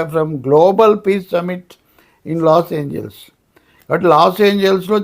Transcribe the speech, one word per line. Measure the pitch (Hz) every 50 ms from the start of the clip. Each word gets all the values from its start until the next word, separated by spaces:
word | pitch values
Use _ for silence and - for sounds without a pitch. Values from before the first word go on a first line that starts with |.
| 160 156 156
from | 160 156 156 156 139 120
Global | 131 143 151 170 190 196 208 226 214 220 208 -
Peace | 196 196 196 180 - -
Summit | 175 170 180 180 180 180 _ - _ _ _ _ _ _ _ _ _ -
in | 151 160 165 160 160
Los | 156 175 170 - 170 151
Angeles. | 147 139 156 - 107 107 - - - _ _ _ _ _ _ _ _ _ _ _ _ -
కాబట్టి | 151 170 185
లాస్ | 175 151 151 170 190 180 202
ఏంజల్స్లో | 208 202 202 202 196 190 196 190 180 180 214 208